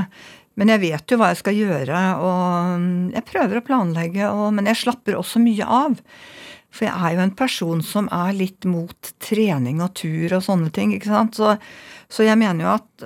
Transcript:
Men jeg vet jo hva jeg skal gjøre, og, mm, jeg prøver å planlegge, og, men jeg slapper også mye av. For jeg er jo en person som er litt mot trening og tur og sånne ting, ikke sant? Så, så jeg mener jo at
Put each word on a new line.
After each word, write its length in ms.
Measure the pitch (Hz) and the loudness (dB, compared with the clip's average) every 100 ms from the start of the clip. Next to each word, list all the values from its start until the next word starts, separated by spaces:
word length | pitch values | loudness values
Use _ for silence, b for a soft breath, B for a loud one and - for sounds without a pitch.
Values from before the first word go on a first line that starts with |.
| 190 B B B B | 0 B B B B
Men 160 | - 208 | 0 2
jeg 140 | 220 170 | 4 2
vet 240 | 151 - | -2 0
jo 80 | 240 | 2
hva 160 | 190 | 2
jeg 80 | 175 | 2
skal 160 | 202 208 | 0 0
gjøre, 480 | 208 147 135 170 185 165 | 0 0 -2 0 0 0
og, 560 | 180 180 180 175 180 175 | 0 0 0 0 0 0
mm, 340 | 175 180 180 - | 0 0 -2 -4
jeg 100 | - | -4
prøver 240 | 381 226 220 | -2 0 -2
å 80 | 233 | 0
planlegge, 640 | 262 175 165 170 190 202 | 0 0 -2 -2 -2 -2
og, 160 | 208 208 | 0 0
men 160 | 208 202 | 0 0
jeg 80 | 226 247 | 0 -2
slapper 320 | 247 - 180 | -2 -4 -4
også 240 | 180 233 | -2 2
mye 240 | 233 214 - 240 | 2 2 0 2
av. 160 | 294 208 B B B B B B B | 2 -2 B B B B B B B
For 140 | - 214 | -6 -4
jeg 160 | 185 170 | 0 0
er 60 | |
jo 60 | 175 | 2
en 100 | 190 190 | 0 0
person 440 | 262 - 165 165 156 | -4 -2 -2 -2 -2
som 220 | 208 202 | -4 -2
er 220 | 175 180 | -2 -2
litt 300 | 196 190 - 185 | -2 -4 -2 -2
mot 420 | 170 170 - - - | -2 -4 -12 -18 -16
trening 560 | - 214 214 143 123 156 | -4 0 2 0 0 -2
og 140 | 180 | -4
tur 380 | - 165 160 170 | -4 -6 -2 0
og 60 | 185 | 0
sånne 300 | 190 185 160 | 0 0 0
ting, 160 | 196 208 202 | 0 -2 -2
ikke 100 | 202 | 0
sant? 300 | 214 220 220 | 0 0 2
Så, 140 | 214 208 B B B B B | 2 2 B B B B B
så 140 | - 220 | 2 4
jeg 80 | 220 | 6
mener 240 | 214 165 180 | 4 2 0
jo 40 | |
at 320 | 214 - _ | -2 -4 _